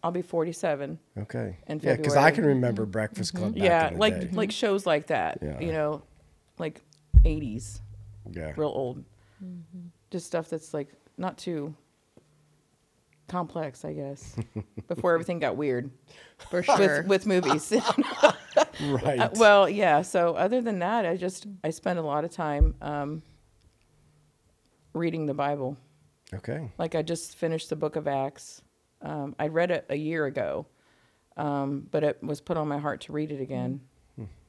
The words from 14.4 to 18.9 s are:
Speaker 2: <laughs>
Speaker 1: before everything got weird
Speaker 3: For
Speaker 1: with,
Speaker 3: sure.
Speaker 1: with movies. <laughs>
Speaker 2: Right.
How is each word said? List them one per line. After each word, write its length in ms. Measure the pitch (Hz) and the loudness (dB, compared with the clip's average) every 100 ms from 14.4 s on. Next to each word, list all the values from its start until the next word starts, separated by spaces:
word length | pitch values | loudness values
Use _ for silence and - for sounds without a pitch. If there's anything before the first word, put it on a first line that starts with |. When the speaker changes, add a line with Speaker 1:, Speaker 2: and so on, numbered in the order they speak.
| 107 - | -8 -10
Speaker 2:
<laughs> 240 | - - - | -10 -14 -8
Speaker 1:
before 260 | 123 175 | -2 2
everything 260 | 165 170 170 | 2 0 -2
got 180 | 147 104 | -2 -2
weird 340 | 147 123 135 - _ - - _ - | 0 -2 -4 -14 _ -20 -20 _ -6
Speaker 3:
For 80 | 180 | -4
Speaker 1:
with, 60 | 175 | 2
Speaker 3:
sure. 380 | 214 196 143 | 4 6 4
Speaker 1:
with 220 | 175 190 208 | 2 2 4
movies. 480 | 185 - 156 - 220 | 2 4 0 2 0
<laughs> 600 | 226 - - - - - - - 330 - | 2 0 0 4 4 4 0 2 2 0
Speaker 2:
Right. 380 | 147 | -2